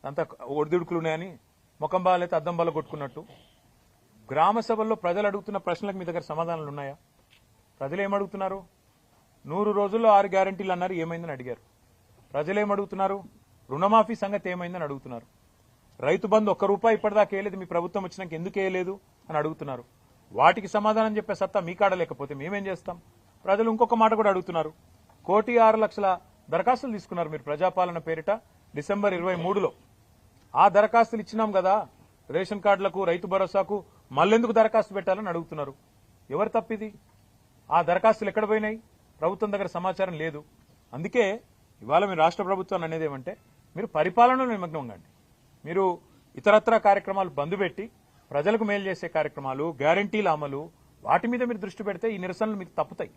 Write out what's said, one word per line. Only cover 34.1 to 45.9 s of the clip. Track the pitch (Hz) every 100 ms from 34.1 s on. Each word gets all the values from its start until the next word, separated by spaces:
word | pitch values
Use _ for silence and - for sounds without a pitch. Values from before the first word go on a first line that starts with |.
మళ్ళెందుకు | 131 185 226 233
దరఖాస్తు | 226 220 220 208
పెట్టాలని | 196 185 190 208
అడుగుతున్నారు. | 170 160 151 139 135 _ _ _ _ _
ఎవరు | 143 214
తప్పిది? | 226 220 220 214 - _ _ _ _ _ _ -
ఆ | 160
దరఖాస్తులు | 165 175 220 220 202
ఎక్కడ | 214 208
పోయినాయి? | 220 214 220 _ _ _ _
ప్రభుత్వం | 160 196 208
దగ్గర | 202 190
సమాచారం | 175 185 180 190
లేదు. | 160 160 147 - _ _ _ _
అందుకే | 127 175 247 202 220 _ _ _ _
ఇవాళ | 107 160 202
మీరు | 175
రాష్ట్ర | 160 175
ప్రభుత్వాన్ని | 185 190 185 180 160
అనేది | 160 160
ఏమంటే, | 135 127 202 _ _ _ 165
మీరు | 220
పరిపాలనలో | 156 165 202 240 254 254
నిమగ్నం | 214 175 156 123
కండి. | 92 - _ _ _ _ _ 143
మీరు | 180 190